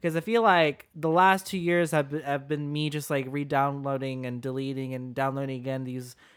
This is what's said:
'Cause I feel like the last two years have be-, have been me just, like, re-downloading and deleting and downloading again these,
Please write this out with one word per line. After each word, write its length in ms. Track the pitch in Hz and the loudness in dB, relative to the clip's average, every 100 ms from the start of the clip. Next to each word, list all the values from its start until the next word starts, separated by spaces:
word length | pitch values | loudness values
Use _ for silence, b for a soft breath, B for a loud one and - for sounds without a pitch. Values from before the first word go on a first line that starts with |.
'Cause 140 | 170 | 0
I 60 | 165 | -2
feel 220 | 160 233 | 0 4
like 460 | 226 180 156 143 - | 6 6 4 2 -12
the 140 | 165 160 | -6 0
last 380 | 165 185 190 - | 6 6 6 0
two 120 | 196 | -4
years 320 | 170 175 170 | 2 2 4
have 200 | 165 139 | 2 0
be-, 80 | 147 | -4
have 260 | 143 143 139 | -2 -4 -2
been 240 | 147 147 | -4 -2
me 160 | 147 151 | -2 -2
just, 220 | 147 143 | -4 -2
like, 160 | 143 131 | -2 -2
re-downloading 960 | 143 143 139 139 143 139 135 135 127 | -4 0 2 2 0 -4 -2 -4 -4
and 160 | 127 123 | -6 -6
deleting 540 | 131 131 135 135 131 | -4 -4 -4 -4 -6
and 200 | 131 127 123 | -6 -8 -2
downloading 400 | 135 135 139 131 | -2 -2 -4 -6
again 240 | 127 131 | -6 -6
these, 320 | 131 127 123 - b | -6 -8 -10 -18 b